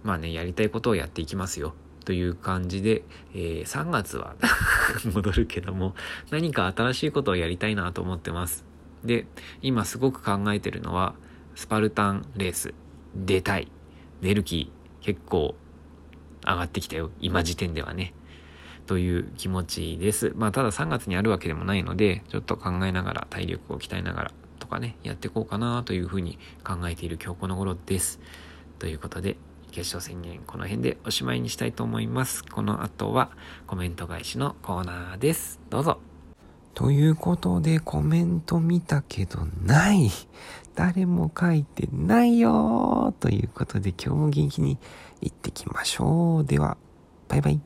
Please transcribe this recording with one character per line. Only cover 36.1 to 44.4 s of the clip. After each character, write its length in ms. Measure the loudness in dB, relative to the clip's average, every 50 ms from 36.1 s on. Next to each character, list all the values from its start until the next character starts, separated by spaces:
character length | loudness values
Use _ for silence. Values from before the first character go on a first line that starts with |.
| -20 -20 -20 -20 -20 _ -20 -20 -20 -20 -20 -18 -6
と 160 | 0 2 4
い 160 | 6 8 8 6
う 80 | 6
こ 220 | 4 2 0 0 2
と 240 | 2 2 2 4
で、 180 | 4 4 4 2
コ 220 | 2 0 0 2
メ 220 | 2 4 4 4 4
ン 180 | 4 2 0
ト 180 | 0 2 2 2
見 220 | 4 4 4 2
た 200 | 2 2 0 0
け 240 | 0 -2 -4 -4 -4
ど 200 | -2 -2 -4 -4 -2 -2 -2 4
な 300 | 6 8 8 8 8 8
い。 180 | 8 8 6 4 0 -10 -16 -20 -20 -18 -16 -16 -18 -18 -12 -2
誰 300 | 2 2 2 4 4 4
も 260 | 4 4 4 2 0 0 2
書 140 | 4 6
い 120 | 6 4 4
て 240 | 2 -2 -4 -4 -2
な 340 | 0 0 4 6 6 8 8
い 140 | 8 8 6
よ。 760 | 6 6 6 6 4 4 4 2 4 4 4 4 2 2 0 2
と 100 | 2 2
い 160 | 2 2 0
う 20 | -2
こ 180 | -2 -4 -6
と 140 | -2 -2 0
で、 120 | 0 0
今 220 | -2 -2 -2 0 2
日 60 | 2
も 100 | 2 4
元 200 | 4 4